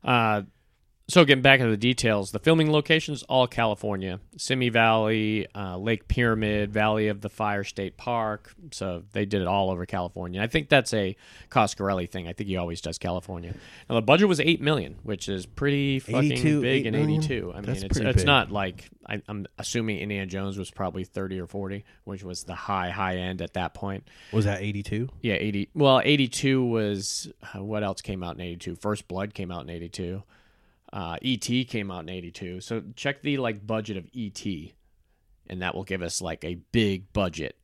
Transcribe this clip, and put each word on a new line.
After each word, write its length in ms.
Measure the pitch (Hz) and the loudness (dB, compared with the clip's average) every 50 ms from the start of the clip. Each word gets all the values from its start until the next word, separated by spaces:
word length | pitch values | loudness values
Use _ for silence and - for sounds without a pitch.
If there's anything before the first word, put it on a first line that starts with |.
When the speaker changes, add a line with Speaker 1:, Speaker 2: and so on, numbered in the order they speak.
| - | 2
Speaker 1:
Uh, 380 | 123 127 120 113 110 107 104 98 - _ _ _ _ _ _ _ _ _ _ _ - | 2 4 4 4 4 2 2 0 -6 _ _ _ _ _ _ _ _ _ _ _ 4
so 180 | - 180 170 | 8 8 8
getting 160 | 135 143 131 | 8 8 8
back 180 | 123 139 135 131 | 8 8 8 8
into 120 | 127 113 | 6 2
the 40 | 110 | 2
details, 560 | 101 110 123 127 - - 113 107 104 98 95 | 4 2 2 2 4 2 2 2 2 0 -2
the 80 | - 104 | -6 0
filming 320 | - 160 165 160 160 151 | 4 6 6 6 6 4
locations, 500 | 151 151 147 - 165 160 - - 147 120 - | 4 2 4 4 2 2 2 -2 -8 -8 -4
all 220 | - 131 131 127 | 2 4 4 4
California. 760 | 120 - - 117 110 104 - - 107 101 95 95 95 90 92 - - _ - | 4 2 0 0 0 0 -2 -2 -4 -4 -2 -4 -4 -6 -8 -10 -16 _ -12
Simi 320 | - - 135 131 127 120 | -2 -2 0 2 2 2
Valley, 760 | 110 117 113 113 113 113 110 107 110 110 107 107 107 107 - - _ | 4 6 6 6 6 4 4 4 2 2 2 2 0 -2 -2 -4 _
uh, 240 | 101 101 92 90 92 | -10 -8 -8 -6 -4
Lake 300 | 98 113 113 104 - - | -2 -2 -2 -2 -2 -2
Pyramid, 640 | - - 120 117 110 110 110 107 104 104 104 101 | 0 2 4 4 4 2 2 0 2 0 0 0
Valley 380 | 104 107 107 107 107 110 107 107 | 0 2 2 2 4 2 2 0
of 100 | 104 101 | 0 -2
the 80 | 104 104 | -6 -10
Fire 380 | - - 110 104 104 101 98 | -6 -2 -2 -2 0 -2 -4
State 320 | - - - 98 92 - - | -6 -6 -6 -6 -6 -8 -10
Park. 560 | - 123 120 117 113 110 107 104 - - - - 175 156 | -6 -4 -2 -2 -2 -2 -4 -6 -10 -20 -20 -20 -20 -16
So 320 | - - 104 95 90 85 90 101 | -10 -6 -6 -4 -4 -6 -10 -8
they 140 | - 107 104 | -4 -2 -2
did 160 | 101 104 101 | 0 0 0
it 60 | 92 87 | 2 2
all 240 | 95 101 98 95 | 2 2 2 2
over 140 | 95 87 90 | 0 -4 -4
California. 560 | - - 95 90 87 - 87 90 87 90 95 | -6 -4 -4 -4 -4 -6 -8 -10 -6 -4 -4
I 60 | 104 113 | -4 0
think 220 | - 160 147 - | 0 -2 2 4
that's 240 | 151 139 123 - - | 4 4 4 4 0
a 240 | 110 101 92 98 _ - - - - - - | 0 0 0 -2 _ -14 -20 -20 -20 -20 -2
Coscarelli 600 | - 131 110 98 - - 98 98 98 92 90 87 | 2 4 4 4 2 -2 0 0 0 0 -2 -4
thing. 200 | - 95 87 85 | -6 -8 -8 -8
I 40 | 87 | -8
think 140 | - 104 98 | -8 -4 -2
he 80 | 92 | -2
always 240 | 92 87 85 85 85 | -2 -2 -2 -6 -6
does 180 | - 82 85 - | -6 -8 -8 -6
California. 560 | - 98 87 90 - - 92 87 85 82 - - - - - - - - | -4 -4 -4 -4 -4 -6 -10 -10 -8 -10 -12 -12 -14 -20 -20 -20 -8 0
Now, 60 | 120 | 0
the 60 | 117 | 0
budget 280 | 110 107 143 175 202 202 | 6 6 6 8 8 6
was 100 | 180 147 | 4 4
eight 220 | 147 156 170 - | 4 2 2 4
million, 380 | - 147 151 143 90 - 104 - - | 2 0 0 0 -2 -4 -10 -12 -6
which 240 | 110 104 92 - - | -6 -6 -6 -4 -4
is 180 | 101 92 90 | -4 -4 -4
pretty 540 | - - - 135 143 143 143 143 139 135 135 | -8 -8 -2 0 0 2 2 0 0 0 -2
fucking 320 | - - - 127 143 151 | -2 -2 0 2 2 2
Speaker 2:
Eighty-two, 300 | 143 123 127 156 151 147 | 2 2 4 4 4 4
Speaker 1:
big 240 | 127 120 135 139 135 | 2 2 2 2 2
in 100 | 117 107 | 0 0
Speaker 2:
eight 40 | 143 | 2
million? 200 | 147 156 151 156 156 | 2 2 2 0 0
Speaker 1:
eighty-two. 280 | 151 135 113 95 87 85 | 0 -2 -4 -4 -6 -8
I 80 | - | -8
Speaker 2:
That's 60 | 101 98 | -6 -4
Speaker 1:
mean, 180 | 123 - 98 98 | -4 -4 -2 -2
it's, 100 | 90 82 | -2 0
Speaker 2:
pretty 120 | - 131 | 2 4
Speaker 1:
it's 60 | 127 - | 4 4
Speaker 2:
big. 40 | 95 | 4
Speaker 1:
not 260 | 143 143 131 104 - | 6 4 4 4 0
like, 380 | 98 104 98 95 90 - - - - _ _ | -2 -2 -2 -2 -4 -8 -18 -20 -20 _ _
I, 160 | - 107 104 - - | -10 -10 -10 -8 -8
I'm 200 | 104 104 98 - _ - | -8 -8 -8 -10 _ -10
assuming 400 | 113 - - 120 110 110 107 92 | -8 -4 -2 -2 0 0 -2 -2
Indiana 280 | 90 104 104 98 95 92 | -4 -4 -4 -4 -4 -4
Jones 300 | 87 98 95 98 98 98 | -4 -4 -4 -4 -4 -6
was 140 | 92 - | -8 -10
probably 320 | - - 101 90 80 92 92 | -6 -6 -6 -4 -4 -6 -8
thirty 360 | - _ 95 95 92 95 92 | -6 _ -8 -6 -6 -6 -6
or 60 | 90 85 | -8 -8
forty, 360 | - 101 98 95 98 101 104 _ _ _ _ | -8 -8 -6 -6 -8 -10 -10 _ _ _ _
which 180 | - 101 95 95 | -12 -12 -12 -10
was 220 | 90 90 - - | -10 -10 -10 -10
the 100 | - 87 | -10 -10
high, 340 | - - - 101 95 90 90 | -10 -4 -2 -2 -2 0 -2
high 280 | 87 101 95 92 92 92 | -2 -2 -2 -2 -2 -2
end 240 | 90 92 92 90 | -2 -4 -4 -6
at 140 | - - _ | -6 -6 _
that 180 | 95 90 82 _ | -4 -4 -4 _
point. 340 | - - 98 98 101 - - - - - - | -8 -8 -8 -8 -8 -12 -16 -20 -20 -18 -2
Speaker 2:
Was 140 | - 110 107 | 0 2 2
that 160 | 101 101 95 | 2 0 -2
eighty-two? 480 | 98 104 101 101 98 - 104 107 120 135 - - | -4 -6 -6 -6 -6 -4 -4 -4 -4 -6 -8 -6
Speaker 1:
Yeah, 120 | - 120 101 | -2 0 0
eighty. 340 | - - 107 104 101 98 - _ | 0 0 0 -2 -2 -4 -4 _
Well, 260 | 160 147 139 131 127 - | 4 6 6 6 6 6
eighty-two 580 | 135 151 143 135 120 - - - 135 135 131 127 | 6 4 4 4 2 0 0 2 2 4 4 2
was, 680 | 120 117 113 107 104 101 98 101 - - - - - - _ - - - | 2 2 2 2 0 0 -2 -4 -4 -6 -8 -8 -12 -16 _ -20 -14 -10
uh, 80 | 107 | -10
what 220 | 98 104 107 107 104 | -8 -4 -4 -2 -2
else 160 | 98 95 - | -2 -4 -6
came 220 | - - 98 92 90 | -6 -8 -6 -6 -6
out 120 | 85 85 | -8 -8
in 60 | - | -8
eighty-two? 340 | 90 87 85 85 - 92 87 | -8 -10 -10 -10 -8 -10 -10
First 340 | 85 - 104 107 101 - _ | -6 -2 -2 -2 -4 -4 _
Blood 240 | 87 92 98 104 101 | -8 -6 -6 -6 -6
came 180 | - 98 90 | -8 -8 -8
out 120 | 90 85 67 | -8 -10 -10
in 60 | 73 | -10
eighty-two. 540 | 85 85 85 85 - - 95 87 92 98 101 _ _ _ _ _ _ _ _ _ _ _ _ - - | -10 -10 -10 -10 -8 -8 -6 -6 -6 -8 -10 _ _ _ _ _ _ _ _ _ _ _ _ -16 -12
Uh, 220 | 98 92 82 85 76 | -10 -8 -8 -8 -6
E 160 | - 131 127 107 | -2 -2 -2 -2
T 260 | - - 120 127 127 | -2 -2 0 -2 -2
came 260 | 120 - 113 101 98 | -2 -4 -6 -6 -6
out 120 | 92 90 82 | -8 -10 -10
in 60 | 80 | -8
eighty-two. 500 | 92 92 87 85 85 - 101 90 90 90 | -10 -10 -10 -12 -12 -10 -10 -10 -10 -10
So 240 | - - 113 113 - 101 113 - | -10 -8 -8 -8 -8 -10 -16 -8
check 240 | - 143 139 - | -6 -6 -6 -4
the, 160 | - 147 143 135 | -4 -4 -2 -2
like, 280 | 127 117 110 101 101 | -2 -4 -4 -6 -4
budget 300 | 104 113 110 104 107 104 | -4 -4 -4 -2 -4 -6
of 140 | 95 82 - | -8 -8 -10
E 180 | _ 127 117 101 | _ -8 -8 -8
T, 440 | 98 - - 104 95 76 80 82 _ _ _ _ _ _ _ _ _ _ _ _ _ _ _ _ | -8 -8 -6 -6 -6 -6 -8 -14 _ _ _ _ _ _ _ _ _ _ _ _ _ _ _ _
and 140 | - 92 | -10 -6
that 120 | 92 90 - | -4 -4 -4
will 120 | - 95 | -6 -6
give 160 | 92 92 95 | -4 -4 -4
us, 200 | 87 85 - - | -4 -4 -6 -6
like, 220 | 92 85 82 - - | -6 -6 -8 -6 -6
a 120 | 82 90 87 - _ - | -8 -8 -8 -12 _ 0
big 400 | 120 110 101 98 92 98 - _ | 2 2 2 0 -2 -6 -6 _
budget 420 | 104 98 90 78 78 76 - - _ | -2 -2 -2 -2 -6 -8 -8 -10 _